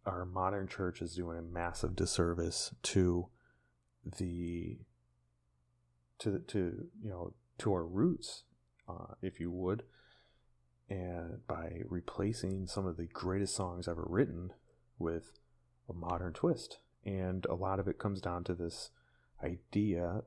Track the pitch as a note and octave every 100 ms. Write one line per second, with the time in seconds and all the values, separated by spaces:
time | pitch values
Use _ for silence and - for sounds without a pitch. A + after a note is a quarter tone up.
0 | G2 F2+ F2+ F#2 F#2 G2+ F#2+ - F2+ -
1 | E2+ F2 E2+ E2 E2+ E2+ F2 - F2 F2
2 | F2 - E2+ E2+ E2+ - - - - F#2+
3 | F2+ F2 - - _ _ _ _ _ _
4 | F2+ - F2+ F2 E2+ E2+ E2+ A#2 - _
5 | _ _ _ _ _ _ _ _ _ _
6 | _ - G#2+ F#2+ - G#2 F2 G2 F3 G#3+
7 | G#2+ F2+ F2 - _ - G#2+ F2+ E2+ F#2
8 | E3+ - - - - _ _ _ - F2
9 | F2 - F#2+ - E2+ F2+ F#2 A2 - -
10 | - - _ _ _ _ _ _ - F#2+
11 | F2+ F2 E2+ - - E2 D#2+ E2 - F2+
12 | - - G2+ A2 F#2+ F#2+ F#2 G2+ F#2 E2+
13 | E2+ - F2+ G2 F#2+ - F2+ F2 F2 E2
14 | E2+ F#2 C3+ E2+ F2+ - _ _ _ -
15 | E2+ E2 - - _ _ _ _ - E2+
16 | E2+ F2 F2+ - E3+ - - - _ _
17 | G2+ F#2+ F#2 F#2 - F2+ F#2+ F#2+ F#2 -
18 | G2+ F#2+ F2 F2 F2 F2 E2+ - - _
19 | _ _ _ - D#2 F2+ - G#2 G#2 F2
20 | F2 F2+